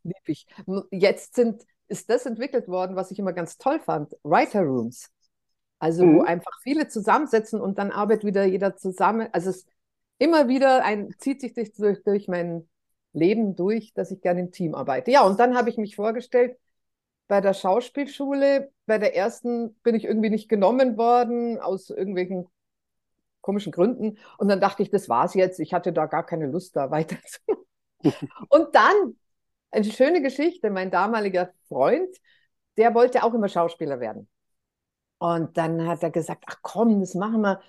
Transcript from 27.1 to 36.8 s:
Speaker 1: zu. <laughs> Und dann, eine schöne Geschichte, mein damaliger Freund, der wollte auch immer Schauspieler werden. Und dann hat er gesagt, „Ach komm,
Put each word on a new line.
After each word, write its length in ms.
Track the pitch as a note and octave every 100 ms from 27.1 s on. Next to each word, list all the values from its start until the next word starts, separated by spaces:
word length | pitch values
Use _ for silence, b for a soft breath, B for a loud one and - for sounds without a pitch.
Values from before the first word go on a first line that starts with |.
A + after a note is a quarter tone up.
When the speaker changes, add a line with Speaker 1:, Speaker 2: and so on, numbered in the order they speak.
| F3+
Speaker 1:
zu. 420 | - - - - - _ _ _
<laughs> 460 | D3+ - C#3+ - -
Und 260 | D4+ D#4
dann, 420 | A#3+ A#3+ G#4 D4 - _ _ _ _ _
eine 140 | A3
schöne 380 | G#3+ - C4+ F4
Geschichte, 480 | C4+ C4+ D#4+ E4+ G#3+
mein 200 | F#3+ F#3
damaliger 640 | F3+ G3+ A3+ G3+ F#3 F3+ _ _
Freund, 460 | C#3 C#3+ C#4+ F#4 - _ _ _ _ _ -
der 180 | A#3
wollte 280 | A3+ B3 B3+
auch 120 | A3+
immer 140 | A#3 G3+
Schauspieler 520 | F3 E3+ - D#3 B2+
werden. 280 | A2+ G#2+ - _ _ _ _ _ _ _ _ _
Und 380 | F3 E3+ D#3+ -
dann 280 | E3 E3 E3
hat 160 | E3
er 80 | E3
gesagt, 340 | E3 D#3 D#3+ -
„Ach 80 | -
komm, 380 | - A3